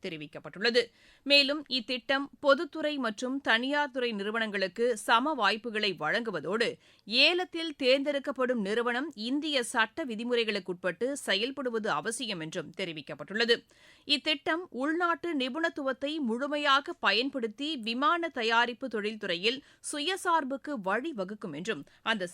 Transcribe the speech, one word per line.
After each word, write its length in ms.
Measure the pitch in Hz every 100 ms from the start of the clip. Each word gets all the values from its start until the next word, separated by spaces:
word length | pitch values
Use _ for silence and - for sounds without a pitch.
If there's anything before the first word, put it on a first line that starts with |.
தெரிவிக்கப்பட்டுள்ளது. 800 | 185 160 151 147 156 175 226 240 - _ - _ 269
மேலும் 360 | 285 269 302 285
இத்திட்டம் 580 | 254 220 254 - 277 277 -
பொதுத்துறை 540 | - 269 339 320 302 294
மற்றும் 400 | 233 214 254 269
தனியார் 540 | 277 226 262 294 294
துறை 160 | 254 240
நிறுவனங்களுக்கு 720 | 214 196 226 220 202 190 202 240 220
சம 380 | - 233 277
வாய்ப்புகளை 580 | 285 202 220 240 214 208 156
வழங்குவதோடு, 720 | 151 196 233 175 147 214 208 127 - _ -
ஏலத்தில் 640 | 240 294 349 359 330 330 294
தேர்ந்தெடுக்கப்படும் 840 | 254 277 277 285 277 262 247 247 190
நிறுவனம் 400 | 220 240 240 311 214 226
இந்திய 340 | 285 311 285
சட்ட 420 | 233 247 214 -
விதிமுறைகளுக்குட்பட்டு 1040 | 302 214 240 240 220 208 190 175 185 175 - 285 -
செயல்படுவது 640 | 196 233 277 254 226 214
அவசியம் 500 | 151 175 226 240 185
என்றும் 240 | 160 175 147
தெரிவிக்கப்பட்டுள்ளது. 800 | 165 180 160 - 143 147 202 233 233 - _ - - -
இத்திட்டம் 540 | 285 311 311 - 330 359
உள்நாட்டு 580 | 233 277 330 349 330 339 311
நிபுணத்துவத்தை 760 | 254 277 330 330 269 262 285 320
முழுமையாக 720 | 247 233 285 294 285 269 277 339
பயன்படுத்தி 680 | 214 208 269 269 226 208 294 302
விமான 520 | 214 233 294 339 330
தயாரிப்பு 580 | 262 226 233 240 240 262
தொழில்துறையில் 680 | 214 202 220 202 170 202 262 - _
சுயசார்புக்கு 920 | - 302 294 381 370 330 269 269 - 277
வழிவகுக்கும் 720 | 190 214 311 247 185 214 202 143
என்றும் 240 | 180 220 277 -
அந்த 260 | 214 226 175